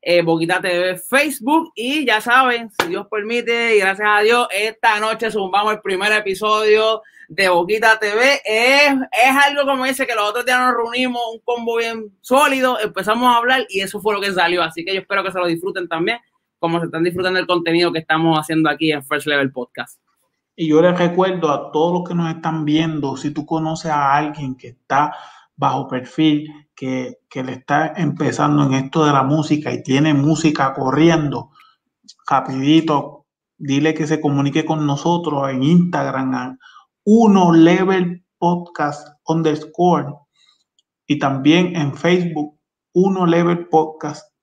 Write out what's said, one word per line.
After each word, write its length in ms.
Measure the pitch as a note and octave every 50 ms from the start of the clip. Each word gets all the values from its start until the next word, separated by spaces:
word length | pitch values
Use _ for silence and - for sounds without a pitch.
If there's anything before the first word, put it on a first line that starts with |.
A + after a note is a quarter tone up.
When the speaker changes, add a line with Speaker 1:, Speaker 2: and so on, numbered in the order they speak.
Speaker 1:
eh, 220 | - - F3 F3 E3
Boquita 360 | E3 E3 E3 E3 E3 F3+ F3+
T 80 | F3
V 300 | F#3 F3+ F3 F3+ F#3 F#3
Facebook, 760 | F3+ - - A#3+ C4+ D4 D#4 C4+ - G#3+ B3 D4+ D#4+ D#4+ D#4+ _
y 320 | - A3+ B3 C#4+ D#4 D4
ya 160 | A#3+ A3 G3+ -
saben, 480 | A#3+ A#3+ B3+ C4+ B3+ A#3+ A#3 A#3 A3
si 180 | - - - E3+
Dios 180 | F3 G3 G3+ G3
permite, 640 | - G#3+ G#3 G#3+ A#3 A#3+ A#3+ A3+ A#3 A#3 A#3 A#3 A3+
y 40 | G#3
gracias 280 | F#3+ F#3+ F#3+ F#3+ G#3+ G#3
a 100 | G#3 G#3
Dios, 280 | G#3 A3 A#3 A#3+ B3 -
esta 480 | F#3 G3 G#3 A3 A3 _ - A3+ G#3+ G#3
noche 320 | G#3+ A3 A3+ A3 A#3 A3
zumbamos 440 | G#3 G#3+ G3 F#3 F#3 G3+ G#3 G#3+ G#3+
el 60 | G#3+ -
primer 280 | - G3 F3+ G3 G#3+ G#3+
episodio 920 | G#3+ G#3 G3+ F#3+ F3+ G#3+ G#3+ G#3+ G#3+ G#3+ G#3+ G#3+ G#3+ A3 A3 A3+ A3 - - _ _ - _
de 220 | D#3+ E3+ G3 F#3
Boquita 480 | F3+ E3+ F3 F3+ G#3+ A3 G#3+ A3+ A3 A3
T 160 | G#3+ G#3 G#3
V. 260 | A3 B3 C4+ C#4+ C4+ -
Es, 520 | - A3 A3 A#3 B3+ C4+ C#4+ D4 D4 C#4
es 420 | C4 B3+ - - G3+ A#3+ C4+ C4+ C#4 C#4+
algo 240 | C#4+ C#4+ C#4+ C#4+ C4+
como 140 | C#4 B3+ B3+
dice 220 | C4 C4 C4 C4+
que 80 | A#3+ A#3+
los 120 | A3 G#3
otros 200 | G#3+ G#3 A#3+ A#3+
días 120 | A#3+ B3+ B3+
nos 160 | B3+ B3+ A#3+
reunimos, 460 | A#3 A#3 A#3 A#3 B3 B3+ B3+ B3 A#3+ A#3+ A3+ A3+
un 60 | A3+
combo 360 | _ - A#3+ A#3+ A#3 A#3 A3+
bien 400 | A#3 A#3 A3+ A3+ A3+ A3 G#3 G3 _ _
sólido, 580 | - B3+ C4+ D4 C#4+ C4+ C4+ B3+ B3+ B3 A3
empezamos 460 | G#3+ G3+ D#3+ F#3+ F#3 G3+ G#3+ A#3 B3
a 100 | B3 A#3+
hablar, 300 | A#3 A#3 B3 C4 - - G3+
y 140 | F#3 G3 G3
eso 180 | F#3+ - G3+
fue 140 | F3 G#3+ G#3
lo 80 | G3 F#3+
que 100 | G3+ F#3+
salió, 300 | F#3 F3 E3+ F3 F3+ E3+
así 240 | E3 E3 E3+ E3
que 80 | F#3 G3
yo 80 | F#3+ F#3
espero 200 | _ G3+ G3 F#3
que 100 | F#3+ F#3
se 60 | F#3
lo 80 | F3+
disfruten 400 | F3 E3 E3 F3 G3 - F#3+ F#3
también, 320 | E3+ E3+ D#3+ E3+ - - A#3+ _ _ _ _ _ _ _ _
como 220 | - E3 E3 E3+
se 60 | E3+
están 180 | E3 - D#3+ E3
disfrutando 340 | F3 E3+ F3 F#3 F#3 F#3 F#3
el 80 | F3
contenido 460 | E3+ F3+ F3 E3+ E3+ E3 E3+ E3+ E3+ -
que 60 | D#3+
estamos 400 | D#3+ _ D#3+ D#3+ E3 E3 D#3+ D#3
haciendo 320 | D3+ - D#3+ D#3+ D#3+ D3+
aquí 200 | D3 C#3+ D#3+ D#3
en 140 | D3+ C#3+ C3+
First 220 | - D3+ D3 C#3+
Level 260 | D3+ D3 C#3+ C#3 C3+ C3+
Podcast. 480 | B2+ B2 - _ - A#2+ - - _ _ _ _ _ _ _ _ _ _ _ _ -
Speaker 2:
Y 120 | E3+ D#3
yo 100 | D3+ D#3
les 160 | E3+ F3+ F3 F3
recuerdo 540 | - F3 F3 F3+ F#3 F#3+ F#3 F3+ E3 D3+ C#3+
a 180 | C3+ - -
todos 220 | - D3+ D#3+ F3 F3
los 160 | F3+ F3 -
que 60 | F3+
nos 200 | E3+ E3+ D#3+ D#3+
están 300 | E3 - E3 D#3+ D#3+ D3+
viendo, 540 | D3 D3+ D#3 E3 E3 D#3+ D3+ C#3+ C3+ B2+ C3+
si 120 | - D3+
tú 140 | D3 D#3 D3
conoces 460 | - E3 D#3+ D#3 D#3 D#3+ E3 - E3
a 240 | D3+ D3 C#3+ C#3 C#3
alguien 420 | D3 D#3 D3+ D3+ D#3 D3 C3 C3
que 120 | - - B2
está 460 | - _ _ _ C#3 C3 D3 - - - - - - - _ _ _
bajo 320 | - C#3+ C#3 C3 C3+ C3
perfil, 640 | - C3+ B2+ B2 - - - D#3 D#3 D3+ D3 D3+ D3+ - - _ _ _
que, 440 | - C#3 C3 C3 B2+ B2+ B2 B2+ _ _ _
que 140 | - C3+ C3
le 100 | B2+ B2+
está 400 | - _ - C#3+ D3 D#3+ D#3+ -
empezando 680 | - E3+ D3 C#3 - D#3 C3 A#2+ - D3 D3 D3 D3 C#3+
en 100 | C3+ C3+
esto 320 | C3 C3 - - E3 D#3
de 80 | D3 C#3+
la 100 | C#3 C3
música 480 | C3+ D3 D#3+ D3 - D#3 D3 - B2+
y 120 | A#2+ A#2+ -
tiene 320 | - C3 - D#3+ D#3 D3+
música 580 | C#3 C3+ D3+ D#3+ D3+ - - - - C#3+ C3+ C3+
corriendo, 800 | C#3+ C3+ C3 C3+ C#3+ D#3+ E3+ E3+ D#3+ D3+ C#3+ B2+ A#2+ A#2 _ _ _ - _ _ _ _ _ _ _ _ _ - _ _
rapidito, 1000 | - C#3 C#3 C3+ C3+ C3 C3+ C3+ C#3+ D#3 E3 D#3 D#3+ D3+ C#3 C#3 - - - _ _ _ _ _ _ _ _
dile 340 | - C#3 C3+ C#3 D3+ D#3+ D#3
que 140 | D#3 D#3+
se 120 | C#3+ D#3+ D3+
comunique 460 | D#3 D3+ C#3 C#3 C#3 C#3+ C#3 - -
con 220 | D#3 D#3+ D#3 D3+
nosotros 640 | D3 C#3+ C#3+ - E3+ F3 E3+ E3+ D#3 D3 C#3 C#3 C3+
en 120 | C3+ B2+ C3
Instagram 720 | - E3+ F3+ F3 F3 - D3 C#3 C3+ C3 C3 C3 C3 C3
a 220 | B2 B2 B2+ C3 - _ - - - _ _ _ _ _
uno 480 | G#3 G#3+ A#3 A#3 G#3 G3 F#3+ F3+ - E3+
level 720 | E3 D#3+ E3+ F3+ F#3 F#3+ F#3 F#3+ F#3 F3+ F3 F3 - _ _ _ _
podcast 720 | - E3+ F3 F3 F3 E3+ - - D3+ C#3+ C#3+ - - - _ _ _
underscore 800 | - D#3+ E3 E3 D#3 D3+ D3+ - - - - F3 F3+ E3+ D3+ C#3 C#3 C#3+ - _ _ _ _ _ _ _ _ _ _ _ _ _ _ _ _ _
y 120 | _ D3 D3
también 580 | C#3+ C#3 C3+ C3 C3 D3 D#3+ F3+ F#3 F3 F3
en 180 | E3+ D3 C#3 C3
Facebook, 640 | - - E3+ F3+ F#3 F3+ F3 D#3+ D#3 D3+ D3+ _ _ _ _ _ _ _ _ _
Uno 320 | F3 F#3 G3 F#3+ F#3+ F3+
Level 420 | F3 E3 E3+ F3 E3+ F3 F3 - -
Podcast. 640 | - D#3+ D#3 D#3 - - - D3 D3 - - _ _ _